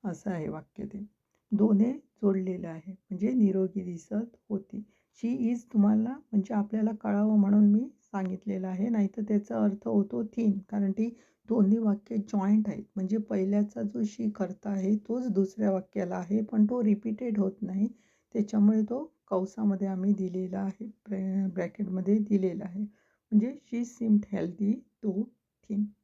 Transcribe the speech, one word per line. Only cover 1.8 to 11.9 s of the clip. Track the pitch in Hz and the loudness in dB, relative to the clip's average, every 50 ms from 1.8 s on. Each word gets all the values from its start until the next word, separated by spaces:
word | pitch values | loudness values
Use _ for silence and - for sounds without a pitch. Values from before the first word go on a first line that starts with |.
| 220 240 277 302 _ _ _ | 4 2 0 -4 _ _ _
जोडलेलं | _ 214 202 196 190 185 185 185 - - 165 | _ 0 0 0 0 -2 -4 -6 -6 -6 -10
आहे, | 160 165 - 185 | -10 -12 -12 -14
म्हणजे | 185 - _ _ 196 175 196 226 254 | -16 -16 _ _ -6 -2 -2 0 2
निरोगी | 254 214 196 190 190 190 185 185 202 185 | 4 4 4 4 2 0 0 -2 -6 -8
दिसत | 180 175 165 - _ 214 208 233 233 - _ _ | -6 -10 -12 -10 _ -6 -6 -6 -6 -12 _ _
होती. | _ 214 196 202 _ - 208 208 _ _ _ _ _ _ _ | _ -8 -8 -8 _ -12 -14 -14 _ _ _ _ _ _ _
"She | - 226 247 269 240 | -4 -4 -2 -2 -2
is" | 226 247 240 - _ | -2 -2 -2 -6 _
तुम्हाला | - 214 202 208 214 214 220 240 262 311 | 2 4 4 6 4 2 2 0 -4 -10
म्हणजे | _ _ 226 202 190 - 233 | _ _ -2 -2 -2 0 -2
आपल्याला | 208 202 208 220 220 214 220 220 214 | -2 -2 -2 -2 -2 -2 -2 -2 -4
कळावं | - 214 202 202 208 214 214 208 | -2 -2 2 2 2 4 6 4
म्हणून | 196 196 202 208 214 208 | 6 6 6 6 8 8
मी | 208 220 254 - - _ | 6 4 2 -2 -10 _
सांगितलेलं | _ _ - 196 190 185 185 190 _ 208 196 190 185 185 | _ _ -6 -4 -4 -4 -6 -6 _ -4 -4 -4 -4 -4
आहे, | 185 180 202 247 | -4 -2 -2 0
नाहीतर | 233 214 202 196 - - 208 208 | 2 2 0 0 0 -6 -4 0
त्याचा | 214 202 208 - 233 226 214 | 0 0 0 -2 -2 0 2
अर्थ | 208 196 202 - 233 | 0 0 0 -4 0
होतो | 226 208 196 202 233 240 226 220 | 2 2 0 0 -2 -4 -4 -4
थिन, | - 233 233 214 196 202 185 _ | -4 0 0 2 0 0 -4 _
कारण | 214 208 202 190 | -4 -2 -2 -2
ती | 190 - 220 233 233 - _ _ _ _ _ - | 0 -2 -2 -4 -4 -10 _ _ _ _ _ -2
दोन्ही | 226 240 202 190 214 233 | 2 2 4 4 4 2
वाक्य | 226 214 | 2 0